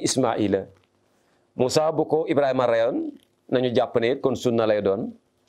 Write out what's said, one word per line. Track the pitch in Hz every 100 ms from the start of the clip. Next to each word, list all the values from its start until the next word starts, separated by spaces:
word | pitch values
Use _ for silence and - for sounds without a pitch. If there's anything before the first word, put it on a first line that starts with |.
Ismaila. | - - 127 113 104 98 92 - _ _ _ _ _ _ _ -
Moussa, | 127 156 156
bu | 160 156
ko | 151 160
Ibrahima | 151 139 131 123
reyoon, | 113 117 175 330 - _ _ -
nañu | 127 127 117
jàpp | 113 123
ne | 117
it | 131
kon | 135 131
sunna | 131 117 110
lay | 107
doon. | 98 98 180 - _ _